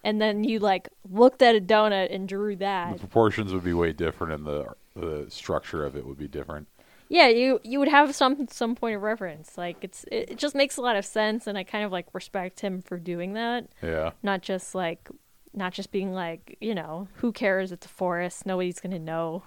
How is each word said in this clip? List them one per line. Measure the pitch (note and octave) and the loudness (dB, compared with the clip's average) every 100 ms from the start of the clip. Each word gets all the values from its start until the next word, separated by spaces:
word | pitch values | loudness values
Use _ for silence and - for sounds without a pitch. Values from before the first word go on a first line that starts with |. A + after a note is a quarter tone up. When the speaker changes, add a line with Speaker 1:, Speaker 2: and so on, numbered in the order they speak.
Speaker 1:
and | G#3 G#3+ | 0 2
then | G#3+ G#3 | 2 2
you, | A3 A3 | 0 2
like, | G3+ F#3 - _ F#3+ | 2 0 -2 _ -6
looked | F#3+ B3 - | 6 6 10
at | B3 A3 | 8 8
a | |
donut | F#3 G#3+ G#3+ G3 F#3+ | 6 6 6 2 0
and | F#3+ F#3+ | -2 -6
drew | G3 G#3 G3 | -4 -4 -2
that. | G3 F#3+ F3 | -2 -2 -4
Speaker 2:
The | - | -6
proportions | F#2+ A#2 A2 G#2 G2+ | 2 6 6 4 -2
would | F#2 | 0
be | F2+ | 2
way | E2+ E2+ | 2 2
different | D2+ E2 - E2+ | 2 -2 -2 -4
and | D2+ D2 | -4 -4
the, | D2 C2 - _ | -4 -6 -12 _
the | - E2+ D2+ C#2+ | -10 -6 -6 -8
structure | - - D#2 - D#2+ | -12 -4 -4 -2 -6
of | D2 C#2 | -6 -6
it | B1+ | -12
would | C#2 | -12
be | D2 | -10
different. | C#2+ C2+ D2+ D2+ _ _ - _ | -10 -10 -12 -12 _ _ -20 _
Speaker 1:
Yeah, | E4 C#4 | 6 6
you, | A#3 C4 B3+ | 6 4 2
you | A3 C4+ | -2 0
would | C#4 | 6
have | C#4+ D4 C#4 | 6 6 4
some, | C4 C#4 C4 | 2 2 -6
some | - A#3 | -4 -4
point | A#3+ A#3 G#3+ | -2 -4 -4
of | |
reference. | G#3 A3+ F#3 D3+ D#3 - | -4 -4 -6 -12 -16 -10
Like, | F3 E3+ | -8 -8
it's, | F#3 - - | -14 -14 -8
it, | - - | -6 -6
it | D4 | -4
just | D4 C#4 | -4 0
makes | C#4 - | 0 0
a | |
lot | B3 G#3 | 0 0
of | |
sense, | G3 A3 G#3+ A3 A3 | -2 -2 0 -2 -6
and | G3+ | -8
I | |
kind | F#3 G#3+ | -6 -6
of, | G#3 | -4
like, | F3+ F3 | -6 -8
respect | F#3 - G3 F#3 - | -12 -8 -8 -8 -6
him | G3+ F#3 | -6 -6
for | - F3 | -8 -10
doing | E3+ E3+ F3+ | -6 -6 -6
that. | G#3+ A#3 A#3+ - _ | -6 -4 -4 -8 _
Speaker 2:
Yeah. | E2 D#2+ E3 - | -4 -2 -2 -4
Speaker 1:
Not | G3+ G3 | -4 -4
just, | - F#3+ - | -4 -6 -4
like, | F#3+ E3+ E3+ - - _ _ _ | -6 -6 -6 -14 -20 _ _ _
not | - F#3 | -8 -6
just | F3+ F#3+ | -6 -6
being | G3+ F#3+ | -4 -4
like, | F#3 E3+ E3+ - - | -4 -6 -8 -16 -10
you | A3 | -6
know, | G3 D#3 D#3+ G3 - | -6 -6 -10 -12 -4
"Who | A#3+ | -4
cares? | G#3+ G#3+ F#3+ F#3 | 0 0 0 -2
It's | F3 - | -8 -16
a | |
forest. | - F3+ F3 F3 - | -4 -2 -2 -4 -6
Nobody's | - F#3 F3+ F3 | -4 -2 -2 -6
gonna | F3+ F#3 | -8 -8
know." | D#3+ E3 E3 E3+ | -6 -4 -4 -6